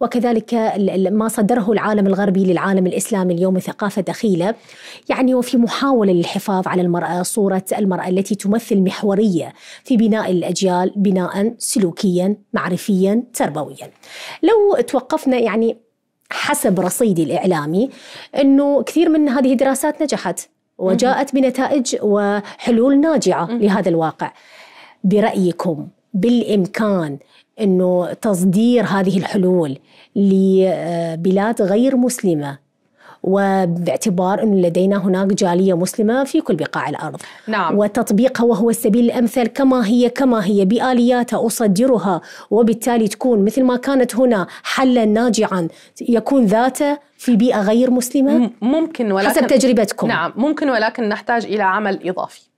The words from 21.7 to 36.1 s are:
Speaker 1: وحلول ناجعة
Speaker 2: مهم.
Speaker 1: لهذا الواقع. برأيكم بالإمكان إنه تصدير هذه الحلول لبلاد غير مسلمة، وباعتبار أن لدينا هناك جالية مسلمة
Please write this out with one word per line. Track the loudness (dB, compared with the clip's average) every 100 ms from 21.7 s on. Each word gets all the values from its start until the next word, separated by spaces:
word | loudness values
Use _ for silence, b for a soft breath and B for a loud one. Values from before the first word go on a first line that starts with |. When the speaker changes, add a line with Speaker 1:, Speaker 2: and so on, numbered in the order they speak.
| 0 -2 -2
Speaker 1:
وحلول | 0 2 0 -2 -6 -8 0 2 4 4
ناجعة | 4 2 2 0
Speaker 2:
مهم. | -2 0
Speaker 1:
لهذا | 0 2 0
الواقع. | 0 -2 -4 -10 -12 B B B B B B
برأيكم | 0 2 2 0 -2 -2 -4 -6 -8 -18 _
بالإمكان | -2 2 2 2 0 -2 -2 -2 -2 -2 -8 b b b -4
إنه | 0 2 2 0 -2
تصدير | -4 -2 0 2 2 2 2
هذه | 2 0 0 0
الحلول | -2 0 2 2 0 -6 b b b 0
لبلاد | 2 2 4 2 2 0 -4 -4 -6 -4 0 0 0 0
غير | 0 2 2 2
مسلمة، | 0 0 -2 -2 -4 -12 _ _ _ B B B
وباعتبار | -2 0 2 0 0 -2 -4 -2 -2 -2 -2 0
أن | 0 2
لدينا | 2 2 0 0
هناك | 0 0 0
جالية | 0 0 2 2 0
مسلمة | -2 -2 0